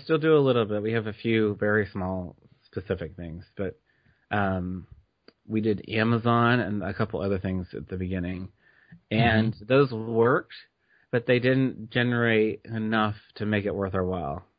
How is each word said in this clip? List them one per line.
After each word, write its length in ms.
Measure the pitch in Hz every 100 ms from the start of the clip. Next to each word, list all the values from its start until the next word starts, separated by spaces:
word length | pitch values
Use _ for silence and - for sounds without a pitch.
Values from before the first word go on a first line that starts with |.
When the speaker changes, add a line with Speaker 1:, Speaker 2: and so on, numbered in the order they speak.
Speaker 1:
still 140 | - 160
do 180 | 156 156
a 40 |
little 240 | 135 120
bit. 180 | 104 107
We 100 | 110
have 140 | 113 107
a 60 |
few 440 | 104 117 113 107 98
very 280 | 104 107 98
small 440 | 101 92 92 90 - _ _ _
specific 500 | - 92 92 82 90
things, 280 | 85 82 - -
but, 220 | 92 - _ _ _ _ _
um, 560 | 104 98 92 90 92 - - _ _ - _ -
we 120 | 110
did 280 | 110 98 -
Amazon 680 | 110 113 117 117 120 117 123
and 240 | 95 104
a 100 | 90
couple 280 | - 107 73
other 180 | 98 95
things 300 | 95 92 90
at 160 | - -
the 80 | 92
beginning, 520 | 92 92 87 90 95 _ _ _ _ - _
and 420 | 110 117 110 113
Speaker 2:
Mm-hmm. 100 | - 110
Speaker 1:
those 260 | 131 139
worked, 640 | 110 110 113 117 165 - - - _ _ _ _
but 120 | 123 123
they 120 | 123
didn't 520 | 127 131 131 - 110
generate 720 | 127 120 120 117 110 110 -
enough 500 | - 113 110 110 107 107 - -
to 100 | 107
make 180 | 104
it 80 | 101
worth 200 | 92 98
our 100 | 95
while. 400 | 92 90 73 78 -